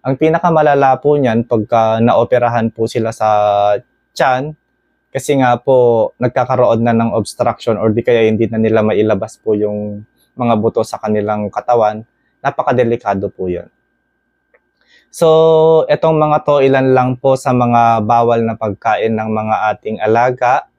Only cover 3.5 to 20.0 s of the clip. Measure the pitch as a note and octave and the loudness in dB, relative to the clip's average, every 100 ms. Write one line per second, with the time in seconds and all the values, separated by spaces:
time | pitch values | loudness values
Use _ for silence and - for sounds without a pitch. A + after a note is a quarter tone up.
3.5 | G2+ G2+ G#2 - _ _ - D#3 C3 D3 | 2 0 -2 -6 _ _ -2 0 0 -4
4.5 | D3+ _ _ _ _ _ C3+ - C#3 B2+ | -14 _ _ _ _ _ -12 -2 0 2
5.5 | A#2+ - C3 A#2+ A#2 G#2+ _ B2 C3 B2 | 0 2 2 4 2 0 _ -4 -2 -2
6.5 | B2+ A#2+ A2+ A#2 A2+ A2+ A2+ G2+ - A#2+ | 0 2 2 0 0 0 -2 -6 -4 -4
7.5 | A2 - G#2+ A2 G#2+ A#2+ A#2 A2 G#2+ A2+ | -4 -4 -2 -2 -2 0 2 2 0 -2
8.5 | A2 A2 A2 G#2+ G2+ G#2+ G2+ G#2+ - - | -2 0 0 0 0 0 0 -4 -10 -4
9.5 | G#2+ G#2 G#2 G#2 G#2 G#2+ _ _ - A#2+ | -2 -2 -4 -10 -12 -18 _ _ -6 -2
10.5 | A2 A2 A2+ A2 G#2+ G#2+ G#2+ G#2 G#2+ G#2 | 0 0 -2 -4 -6 -4 -2 -2 -4 -4
11.5 | - - A#2+ G#2+ G#2+ A2+ _ _ _ C3+ | -8 -2 2 2 -2 -14 _ _ _ -8
12.5 | - D3+ B2 A#2 A#2 G#2+ G2 G2 - F#2 | -4 -2 0 0 -2 -4 -4 -6 -6 -6
13.5 | F2 - _ _ _ _ _ _ _ _ | -6 -10 _ _ _ _ _ _ _ _
14.5 | _ _ _ _ _ _ - E3 D#3+ D#3+ | _ _ _ _ _ _ -2 2 4 4
15.5 | D#3+ D#3+ D#3+ - D3 E3 D#3 D3+ D3+ D3+ | 4 4 2 2 0 0 0 0 0 0
16.5 | C#3+ C3+ C3 C3 C3 B2+ B2+ C3+ C3 C#3+ | 2 2 2 2 2 0 -2 -2 -2 0
17.5 | B2 A#2+ A#2+ A#2+ A2+ G#2+ A#2+ A#2+ A#2 A2+ | 0 2 2 2 2 0 2 2 0 -2
18.5 | A2 A2 G2 A#2 G#2 A2 A2 A2 A2 A2 | -4 -8 -6 -4 -2 -2 -2 -4 -6 -4
19.5 | G#2+ G#2+ G#2 G#2+ G#2+ | -2 -2 -4 -4 -2